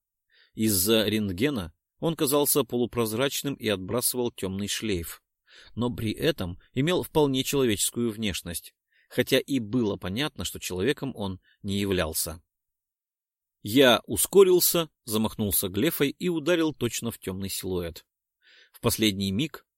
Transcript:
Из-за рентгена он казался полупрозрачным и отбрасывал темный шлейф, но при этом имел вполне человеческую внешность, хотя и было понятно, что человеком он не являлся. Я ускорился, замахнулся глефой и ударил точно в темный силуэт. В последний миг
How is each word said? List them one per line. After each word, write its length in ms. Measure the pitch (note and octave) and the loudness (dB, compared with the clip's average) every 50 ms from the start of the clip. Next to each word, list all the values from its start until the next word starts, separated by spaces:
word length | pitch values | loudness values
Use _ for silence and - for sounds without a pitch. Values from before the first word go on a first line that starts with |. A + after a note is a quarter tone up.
| _ _ _ _ _ _ _ _ _ _ _ | _ _ _ _ _ _ _ _ _ _ _
Из-за 520 | G#2+ A2 A2 G2+ F#2 F2+ G#2+ A2+ A2 G2+ | -2 0 2 2 2 2 4 4 4 2
рентгена 640 | G#2 G#2+ A2 G#2 F#2+ F2+ F2+ B2 D3+ D3 G#2 F2 D#2+ - _ _ _ _ _ | 2 0 0 0 -2 -2 0 0 0 0 -2 -6 -8 -12 _ _ _ _ _
он 140 | - E3+ D#3+ | -4 -2 0
казался 480 | - D#3 B2 C#3+ D3 D3 - - D3 B2+ | 0 0 2 2 2 2 2 2 0 0
полупрозрачным 920 | - B2 A#2+ B2 G#2+ - A#2+ A2+ G#2+ A2 A#2 C#3 C#3+ - - - C#3 - | 0 0 -2 -2 -2 -2 -2 -2 -2 -2 -2 -2 -2 -2 -4 -6 -6 -6
и 160 | - A2+ G#2+ | -4 -2 -2
отбрасывал 600 | G2+ F#2+ F#2+ F#2 A2 B2 - - - B2 A#2+ A#2 | -2 -2 -2 -4 -2 -2 -2 -2 0 -2 -2 -4
темный 360 | - - G2+ F#2 F#2+ G2 G#2 | -4 -6 -6 -6 -4 -4 -4
шлейф, 560 | G2 - - A2 G#2+ F#2+ E2+ D#2 - - - _ _ _ _ _ _ - - - - - | -4 -4 -4 -2 -2 -2 -2 -4 -8 -12 -16 _ _ _ _ _ _ -20 -20 -20 -12 -6
но 140 | G#2 A#2+ B2 | -4 -4 -2
при 220 | - - A2+ G#2+ | -2 -4 -4 -4
этом 480 | - - B2 D#3+ D#3+ - F#2+ F2 F2+ - - _ - | -4 -2 -2 -2 -2 -2 -6 -8 -8 -12 -16 _ -4
имел 300 | C3 C#3 E3+ F3+ C#3 - | -2 0 0 0 -2 -2
вполне 400 | - - D#3+ D3 C#3 C3 C3 C3 | 0 2 2 2 4 2 0 0
человеческую 680 | - - C#3 C3 A#2 G2+ - - - - A#2+ A#2+ A#2 | 0 0 2 2 2 2 2 0 -2 -2 -2 -2 -2
внешность, 640 | G#2 A2 A2 G2 F2 - - F2 E2+ - - - - _ _ _ _ _ _ | -2 -4 -4 -4 -4 -6 -6 -8 -10 -10 -12 -14 -20 _ _ _ _ _ _
хотя 320 | _ - B2 A#2+ - C3+ C3 | _ -2 -2 0 2 2 2
и 200 | - - C#3 B2+ | 2 0 -2 -2
было 380 | A2 G2+ A2+ B2+ A2+ G2 G2+ | -2 -2 0 0 0 0 -2
понятно, 460 | - - F#2 F#2+ A#2+ D3+ D3+ - - F2+ | -4 -6 -6 -4 -4 -4 -6 -6 -8 -8
что 160 | - - - | -8 -8 -10
человеком 540 | - - F#2 F2+ G2 C3+ D3 - C#3 C3+ - | -8 -6 -4 -2 0 0 0 -2 -4 -8 -6
он 240 | A#2 G2+ F#2+ F#2+ - _ _ _ _ | -6 -6 -6 -6 -8 _ _ _ _
не 160 | - G2+ G2 | -6 -4 -2
являлся. 640 | G2+ G2+ G2 F#2+ F2+ E2 D#2 D#2+ - - E2 D#2 D#2+ - _ _ _ _ _ _ _ _ _ _ _ _ _ _ _ _ _ _ _ _ _ _ _ - | -2 0 0 0 0 0 -2 -2 -4 -6 -6 -8 -12 -16 _ _ _ _ _ _ _ _ _ _ _ _ _ _ _ _ _ _ _ _ _ _ _ -6
Я 380 | G#2 G#2+ C#3 C3+ B2 A2 - - | 2 4 6 8 8 6 6 2
ускорился, 840 | - A#2 - - - - G3+ G3 F#3 F3+ F3 - - - E3+ D#3+ - _ _ _ | -2 -2 -2 0 4 8 8 8 8 8 6 4 4 2 0 -2 -4 _ _ _
замахнулся 640 | - G#2 A2 A2 G#2 - - G#2+ G2 F2+ - G2+ F#2 | -2 0 0 0 0 -2 -2 -2 0 0 0 -2 -2
глефой 400 | F#2 G2 B2 E3+ - - D3 C3+ | 0 0 0 0 2 0 0 -2
и 180 | - - - | -2 -2 -2
ударил 460 | F3+ E3+ D#3+ C#3 E3 F3 E3 D#3+ D#3 C#3+ | -2 -2 0 0 2 2 2 2 0 0
точно 380 | - C3+ A#2+ - - A#2+ A#2 | -2 -4 -4 -2 -4 -6 -6
в 80 | - - | -6 -6
темный 300 | - F#2+ F#2 F#2+ G2 F#2+ | -8 -8 -6 -6 -6 -6
силуэт. 540 | - - - F#2+ F#2 F2 E2+ E2+ E2+ - - _ _ _ _ _ _ _ _ _ _ - - _ - | -6 -6 -4 -4 -2 -2 -4 -6 -8 -12 -18 _ _ _ _ _ _ _ _ _ _ -20 -20 _ -10
В 60 | - | -4
последний 500 | - A#2 - - A2 G#2+ G2 G2 G2 G2 | -2 0 2 2 2 2 2 0 -2 -2
миг 360 | F#2+ A2 D#3 D3+ - - - _ _ | -2 -2 -2 -4 -6 -12 -20 _ _